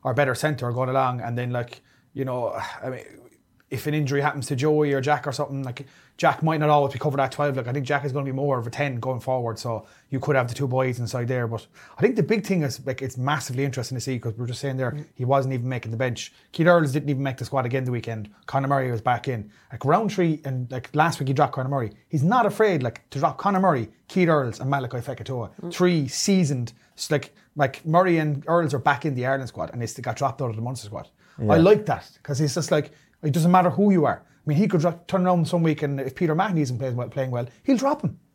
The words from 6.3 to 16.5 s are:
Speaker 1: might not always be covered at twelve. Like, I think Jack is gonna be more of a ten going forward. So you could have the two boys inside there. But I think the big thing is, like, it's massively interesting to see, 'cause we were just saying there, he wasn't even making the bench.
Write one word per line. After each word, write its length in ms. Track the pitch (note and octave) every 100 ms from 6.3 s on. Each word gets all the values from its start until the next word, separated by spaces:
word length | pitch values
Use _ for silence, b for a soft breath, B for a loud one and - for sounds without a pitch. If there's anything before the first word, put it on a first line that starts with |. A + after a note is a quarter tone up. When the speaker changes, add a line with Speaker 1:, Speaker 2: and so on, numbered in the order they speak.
| -
Speaker 1:
might 180 | D#3+ D#3+
not 100 | D3+
always 240 | D3 C#3
be 40 | C3+
covered 220 | D#3 C#3
at 120 | C3
twelve. 260 | - D3 C3
Like, 100 | A#2+
I 60 |
think 120 | C#3+ C3
Jack 180 | C#3+
is 80 | C#3+
gonna 140 | C3 C#3
be 60 |
more 260 | C3 C#3+ B2+
of 80 | A#2
a 60 |
ten 280 | - C#3+ B2
going 200 | B2 B2
forward. 400 | C3 C3 A#2 G#2+
So 260 | B2 A2+ b b b
you 100 | C3+
could 160 | - C#3
have 120 | A#2+
the 80 | A#2+
two 100 | C#3
boys 320 | B2+ C3 B2
inside 280 | A#2 B2 A#2+
there. 180 | B2+ A#2
But 200 | A2+ - B B B
I 60 |
think 140 | A3 A3+
the 80 |
big 200 | E3 A3
thing 200 | - F#3+
is, 160 | D3 A#2+ -
like, 160 | B2+
it's 140 | C3+ B2+
massively 440 | B2+ D3 - B2+ C#3
interesting 320 | B2+ A#2 B2+
to 40 |
see, 160 | C3+ B2+
'cause 160 | A#2+ G#2+
we 40 |
were 60 | B2
just 140 | A#2+
saying 160 | C#3 C3
there, 180 | B2+ D3 D3+
he 120 | _ B2
wasn't 280 | C#3 C3
even 160 | C3 A#2+
making 220 | B2 A2+
the 60 | A2+
bench. 360 | B2+ A2+ - b b